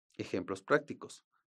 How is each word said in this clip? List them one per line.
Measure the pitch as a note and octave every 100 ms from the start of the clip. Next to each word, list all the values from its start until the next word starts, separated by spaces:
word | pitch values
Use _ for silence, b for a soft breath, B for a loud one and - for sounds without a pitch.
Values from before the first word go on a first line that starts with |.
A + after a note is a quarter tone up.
| _ -
Ejemplos | G#2+ G#2 E2+ F#2+
prácticos. | - D3 D#3 - - - _ _